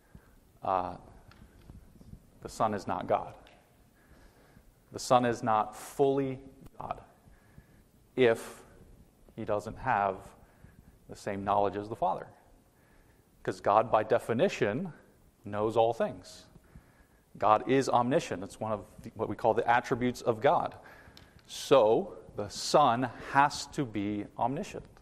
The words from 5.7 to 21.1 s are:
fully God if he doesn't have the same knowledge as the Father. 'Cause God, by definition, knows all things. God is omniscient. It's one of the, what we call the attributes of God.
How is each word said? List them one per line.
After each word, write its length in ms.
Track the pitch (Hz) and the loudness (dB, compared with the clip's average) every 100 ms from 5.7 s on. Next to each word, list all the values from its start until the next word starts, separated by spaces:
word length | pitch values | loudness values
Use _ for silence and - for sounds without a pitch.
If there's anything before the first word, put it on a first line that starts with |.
| - | -6
fully 640 | - - 139 135 135 131 - - - - | -8 0 2 2 -2 -6 -14 -20 -20 -14
God 180 | - - - _ - - _ - - _ _ _ _ - | -10 -12 -14 _ -20 -20 _ -20 -20 _ _ _ _ 4
if 480 | 123 113 - - - - - - - _ - - | 4 4 -2 -18 -20 -20 -20 -20 -20 _ -20 -12
he 100 | 110 | -6
doesn't 320 | 104 110 - | -4 -6 -8
have 400 | 127 110 101 95 - - - _ - - - - - | -2 0 0 -4 -10 -20 -20 _ -20 -20 -20 -20 -20
the 60 | 101 | -14
same 280 | - 98 | -8 -6
knowledge 320 | 98 101 101 98 | -2 0 0 -2
as 140 | 107 | -8
the 60 | 113 | -4
Father. 320 | 180 120 - - _ _ _ _ _ _ _ _ _ _ | -4 -4 -8 -20 _ _ _ _ _ _ _ _ _ _
'Cause 180 | - 107 | -8 -4
God, 300 | - 104 117 | 4 4 4
by 120 | 110 | 2
definition, 880 | 110 117 - 117 196 - 110 117 190 - _ _ _ _ | 2 0 0 0 0 0 -2 -2 -6 -12 _ _ _ _
knows 320 | 101 104 107 113 | -8 -4 0 4
all 180 | 113 | 2
things. 520 | 117 208 95 - - - - _ - _ _ _ _ _ - | 2 -4 -6 -16 -20 -20 -20 _ -20 _ _ _ _ _ -2
God 300 | 101 107 - | 4 4 4
is 220 | 135 123 | 0 2
omniscient. 540 | 120 123 156 - 98 | 2 2 0 -2 -8
It's 160 | 98 - | -10 -8
one 120 | 110 | -6
of 140 | 107 92 - | -6 -8 -20
the, 100 | - - | -16 -8
what 120 | 110 | -6
we 80 | 104 | -2
call 180 | 117 | 0
the 140 | 107 - | 2 2
attributes 540 | 117 - 123 123 120 | 2 2 -2 -2 -2
of 180 | - 110 | -2 2
God. 360 | 131 165 - - - - - | 2 2 0 -8 -20 -20 -20